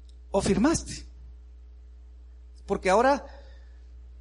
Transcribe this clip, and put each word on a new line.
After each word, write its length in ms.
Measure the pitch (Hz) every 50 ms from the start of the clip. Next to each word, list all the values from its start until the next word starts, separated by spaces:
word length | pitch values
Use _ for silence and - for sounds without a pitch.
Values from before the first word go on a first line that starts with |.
| - - - - - -
O 100 | - 196
firmaste. 640 | - - 196 175 220 302 330 - - - - - - - - - - - - - - - - - - - - - - - - - - - - - - - - - - - - - - -
Porque 220 | 196 190 - 190
ahora, 360 | 185 214 240 262 285 254 - - - - - - - - - - - - - - - - - - - -